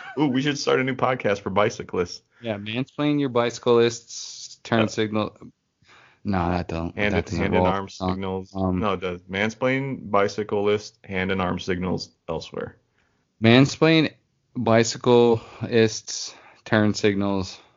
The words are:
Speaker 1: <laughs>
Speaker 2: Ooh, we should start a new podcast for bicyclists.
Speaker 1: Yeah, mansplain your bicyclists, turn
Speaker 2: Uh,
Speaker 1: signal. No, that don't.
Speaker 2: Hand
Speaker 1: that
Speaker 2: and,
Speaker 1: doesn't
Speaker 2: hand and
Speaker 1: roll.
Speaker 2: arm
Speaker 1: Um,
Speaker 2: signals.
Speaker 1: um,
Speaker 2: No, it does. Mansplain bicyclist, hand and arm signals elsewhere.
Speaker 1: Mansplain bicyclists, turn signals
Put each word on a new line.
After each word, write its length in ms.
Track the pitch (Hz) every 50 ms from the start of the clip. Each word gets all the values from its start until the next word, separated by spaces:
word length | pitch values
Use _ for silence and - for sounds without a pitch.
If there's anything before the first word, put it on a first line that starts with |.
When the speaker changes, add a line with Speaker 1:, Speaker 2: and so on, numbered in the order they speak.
| - - 740 131
Speaker 1:
<laughs> 60 | 156
Speaker 2:
Ooh, 40 | 139
we 140 | 123 131
should 160 | 135 147 143 143
start 200 | - 143 139 131
a 60 | 131
new 100 | 131 127
podcast 460 | 131 131 127 131 123 - 104 101 -
for 100 | - 101
bicyclists. 720 | 92 101 107 107 - - - - - 90 90 - - - _ _ _ -
Speaker 1:
Yeah, 140 | 120 113 104
mansplain 640 | 101 101 107 110 123 131 - - - 147 147 147 147
your 80 | 143 131
bicyclists, 1300 | 117 120 120 120 120 - - 123 120 117 117 117 117 - - - - - - - - - - - - _
turn 220 | - - 117 113 107
Speaker 2:
Uh, 20 |
Speaker 1:
signal. 500 | 104 - 117 110 104 107 107 104 - - - - - _ _ _ _ _ _ _ _ - - _ _ _ _ -
No, 260 | 101 95 90 85 87
that 180 | 90 87 85 -
don't. 260 | 82 82 82 87 -
Speaker 2:
Hand 180 | 107 104 104 98
Speaker 1:
that 40 | 87
Speaker 2:
and, 60 | 85
Speaker 1:
doesn't 120 | - 87 82
Speaker 2:
hand 140 | 85 98 92
and 100 | 90 90
Speaker 1:
roll. 80 | 92
Speaker 2:
arm 160 | 95 98 95 95 - -
Speaker 1:
Um, 100 | 95 92
Speaker 2:
signals. 420 | 92 95 95 95 95 95 92 - 95
Speaker 1:
um, 240 | 95 95 92 92 92
Speaker 2:
No, 140 | 107 104 95
it 60 | 90
does. 200 | 95 92 90 87
Mansplain 880 | 92 92 92 98 107 110 110 - 131 127 131 135 139 135 127 - - 101
bicyclist, 880 | 104 101 101 104 - 107 104 - 110 101 101 104 104 107 - - _ _ -
hand 280 | - 95 92 92 95
and 80 | 95 95
arm 160 | 90 90 92 87
signals 520 | - 95 90 87 90 92 87 80 - - _ _ _ -
elsewhere. 480 | 82 76 - - - - - - - _ _ _ _ _ _ _ _ _ _ _ _ -
Speaker 1:
Mansplain 680 | 107 113 120 131 139 135 - - 160 160 165 160 147 - - _ _ _ _ _ _ _ -
bicyclists, 1800 | 127 110 113 113 117 113 - - 127 - 127 120 120 120 117 113 113 - - - - 117 - 120 113 113 110 110 - - - - - - - - - - - _ _ -
turn 300 | - 113 107 107 104 98
signals 640 | - - 104 101 98 101 101 98 98 92 - - - - _ _